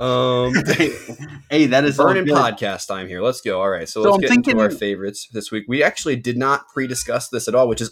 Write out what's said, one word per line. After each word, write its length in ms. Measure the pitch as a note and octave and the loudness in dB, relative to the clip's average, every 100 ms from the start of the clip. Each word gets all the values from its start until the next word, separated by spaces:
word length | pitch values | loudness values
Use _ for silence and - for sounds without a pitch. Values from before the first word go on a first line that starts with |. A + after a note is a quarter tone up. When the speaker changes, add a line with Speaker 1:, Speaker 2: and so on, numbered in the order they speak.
Speaker 1:
um, 540 | B2+ B2+ B2+ B2 B2+ | -2 2 2 2 0
Speaker 2:
<laughs> 960 | C3 C#3+ - D3+ - - A2+ D3 - - | 0 0 2 0 -2 -12 -16 -16 -18 -2
Hey, 160 | D3 C#3+ | 2 4
that 180 | C3 | 4
is 160 | D3 C#3 | 2 4
all 60 | E3 | 4
Speaker 1:
burning 180 | F#3+ | 4
Speaker 2:
good. 100 | D3 | 2
Speaker 1:
podcast 520 | C#3+ A#2+ G#2+ G#2 F#2 - | 2 2 0 -4 -4 -8
time 200 | F#2+ F#2+ | -8 -8
here. 120 | F2+ | -4
Let's 220 | A2+ B2+ | -2 -2
go. 180 | A2+ F#2+ | -4 -2
All 80 | G2 | 0
right, 200 | F2+ E2 | -2 -4
so 140 | G#2+ | 0
Speaker 2:
So 80 | G3+ | 2
Speaker 1:
let's 40 | - | 4
Speaker 2:
I'm 40 | |
Speaker 1:
get 80 | G3 | 4
into 280 | B3 B3+ A2+ | 2 2 2
our 100 | G#2+ | 2
Speaker 2:
thinking 80 | - | 0
Speaker 1:
favorites 500 | G2+ F#2+ G2 G#2 - | -4 -4 -6 -10 -12
this 180 | A2+ - | -10 -8
week. 140 | A2 G#2 | -8 -2
We 140 | C3 | 0
actually 340 | D#3 - E3 B2 | 0 0 -4 -4
did 220 | B2 A#2+ | -2 -2
not 280 | C3+ C#3 - | 0 -2 -4
pre-discuss 600 | - C3 B2 - A#2+ - | -6 -6 -6 -4 -4 -4
this 180 | A#2+ - | -6 0
at 80 | |
all, 140 | B2 B2+ | 2 2
which 140 | A2 | 0
is 80 | A2+ | -4